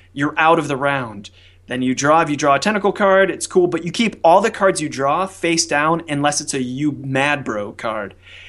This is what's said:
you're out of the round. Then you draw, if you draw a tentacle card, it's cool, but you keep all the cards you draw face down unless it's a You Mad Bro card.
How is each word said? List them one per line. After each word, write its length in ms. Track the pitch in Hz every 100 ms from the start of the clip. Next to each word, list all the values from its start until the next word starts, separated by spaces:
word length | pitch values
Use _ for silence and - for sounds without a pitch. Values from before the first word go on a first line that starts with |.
| _
you're 220 | 139 143 160
out 220 | 160 165
of 80 | 147
the 100 | 135
round. 520 | 143 139 120 104 104 - - _ -
Then 140 | 127
you 140 | 127 123
draw, 260 | 143 160
if 80 | 156
you 60 | 143
draw 200 | 147 139
a 40 |
tentacle 320 | 202 208 196
card, 400 | 190 196 190 190
it's 160 | 143 -
cool, 200 | 190 175
but 160 | 165
you 80 | 170
keep 260 | - 226 -
all 180 | 165 180
the 100 | 214
cards 300 | 214 196 180
you 80 | 151
draw 360 | 123 139 160 190
face 400 | - 170 165 -
down 380 | 147 156 165 165
unless 320 | 143 147 143
it's 120 | 151
a 80 | 139
You 300 | 123 127 151
Mad 520 | 123 135 131 143 143
Bro 300 | 127 107 104
card. 400 | - 117 110 98 - - -